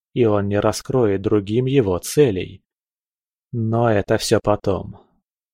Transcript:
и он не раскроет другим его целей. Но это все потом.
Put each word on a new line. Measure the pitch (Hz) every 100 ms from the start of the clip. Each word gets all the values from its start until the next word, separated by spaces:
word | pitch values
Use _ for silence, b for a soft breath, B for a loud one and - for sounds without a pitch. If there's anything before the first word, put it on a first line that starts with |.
| _ 127
и |
он | 113 104 101
не | 101
раскроет | 110 - - 131 110 98
другим | 104 107 98 113 131
его | 139 98 87
целей. | - 147 139 92 98 95 _ _ _ _ _ _ _ _ _
Но | 120 110 117 117
это | 104 - 110
все | - 107
потом. | - 104 104 92 - - _ _ _ _ _